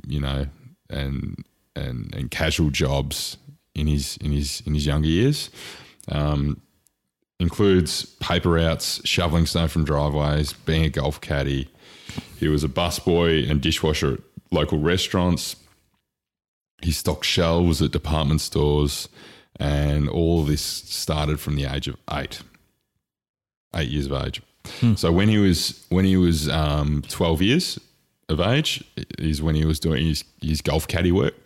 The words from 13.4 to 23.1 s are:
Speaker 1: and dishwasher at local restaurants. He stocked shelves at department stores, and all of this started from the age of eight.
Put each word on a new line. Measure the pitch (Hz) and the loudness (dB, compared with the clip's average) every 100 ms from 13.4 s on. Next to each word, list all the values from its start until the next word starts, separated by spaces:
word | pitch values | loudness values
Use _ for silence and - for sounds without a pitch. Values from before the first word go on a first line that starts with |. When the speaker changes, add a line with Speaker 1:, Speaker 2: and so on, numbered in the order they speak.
| 62 | 2
Speaker 1:
and | 76 | 0
dishwasher | - - 80 76 73 | 0 0 0 0 -2
at | - - - - | -4 -8 -20 -4
local | 85 73 78 | -2 0 0
restaurants. | 80 92 - 95 90 87 - - _ _ _ _ _ _ _ _ _ _ _ _ | 2 0 0 0 2 0 -4 -12 _ _ _ _ _ _ _ _ _ _ _ _
He | 82 | -4
stocked | 78 87 - | -2 -2 -2
shelves | - - 82 85 87 76 | 0 2 2 4 4 2
at | 80 | 0
department | 76 76 78 73 78 | 0 -2 0 2 0
stores, | - 76 73 73 73 - - - - - _ - | 0 0 2 2 0 -2 -10 -16 -20 -20 _ -6
and | 71 71 73 73 71 | -2 0 2 0 0
all | 85 82 85 | 2 2 2
of | 73 | 2
this | 76 | 0
started | - - - - - 76 76 73 | -4 -8 -10 -6 -4 -2 -2 -2
from | 76 71 | -2 -4
the | |
age | 69 69 - | -2 -4 -8
of | - - | -10 -8
eight. | 71 - - - _ _ _ _ _ _ | -8 -8 -12 -18 _ _ _ _ _ _